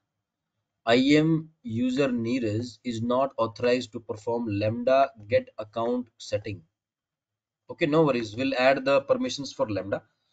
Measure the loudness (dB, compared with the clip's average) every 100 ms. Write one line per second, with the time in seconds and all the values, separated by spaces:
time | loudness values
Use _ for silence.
0 | _ _ _ _ _ _ _ _ 2 4
1 | 6 4 4 2 -2 _ -8 -4 -2 0
2 | 0 0 -2 -2 -2 -2 -4 -8 -8 -4
3 | 0 0 0 -2 -4 -2 0 0 -2 -12
4 | -12 -8 -6 -4 -2 -2 -2 -2 2 2
5 | 2 -2 -2 -2 -2 -10 -10 -4 -2 -4
6 | -6 -16 -8 -6 -6 -12 -14 _ _ _
7 | _ _ _ _ _ _ -18 -4 2 4
8 | 4 2 -4 -4 -2 2 4 4 2 2
9 | 2 0 0 -6 -10 -6 -4 -4 -4 -6
10 | -8 _ _